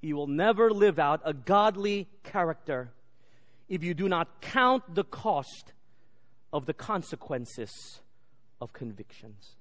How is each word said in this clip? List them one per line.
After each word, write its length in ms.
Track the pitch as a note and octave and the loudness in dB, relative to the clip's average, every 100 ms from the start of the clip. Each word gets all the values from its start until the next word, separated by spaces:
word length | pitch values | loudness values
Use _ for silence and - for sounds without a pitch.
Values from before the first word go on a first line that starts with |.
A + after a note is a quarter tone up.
You 160 | D#3+ D3 | -4 -4
will 100 | C#3+ | -2
never 440 | C#3+ G3+ G#3+ A3+ | 2 2 6 4
live 280 | G#3 G3+ D#3+ | 6 4 6
out 220 | D3 D#3 | 2 2
a 80 | D#3 | -2
godly 760 | D3 B2+ G3+ G#3+ G3 G3+ G3+ F3+ - | -6 2 4 4 2 -2 -2 -6 -14
character 680 | - G#3 E3+ D#3 - C3 B2 - - - - - - - - | -8 -2 -2 -2 -6 -6 -6 -14 -20 -20 -20 -20 -20 -20 -8
if 140 | F#3 | -6
you 120 | E3+ | -4
do 140 | D#3 F#3+ | -2 0
not 320 | F3 E3 - | 0 0 -6
count 540 | - C4 B3+ C4 - | -2 4 4 4 0
the 100 | E3+ | -4
cost 680 | F#3+ - A3 D#3 C3+ - - - - - - - - - - | -2 -4 -2 -2 -2 -14 -20 -20 -20 -20 -20 -20 -20 -20 -6
of 140 | D3 C3+ | -6 -4
the 80 | |
consequences 1300 | D3+ - G#3 D#3+ D3 - C3 A#2+ - A2 - - - - - - - - - | -8 -4 -4 -4 -12 -6 -6 -6 -10 -12 -12 -18 -18 -20 -20 -20 -20 -20 -14
of 120 | A#2+ | -14
convictions. 840 | - B2 G2+ G2+ - A2+ G2+ - - | -10 -12 -12 -16 -18 -20 -20 -20 -20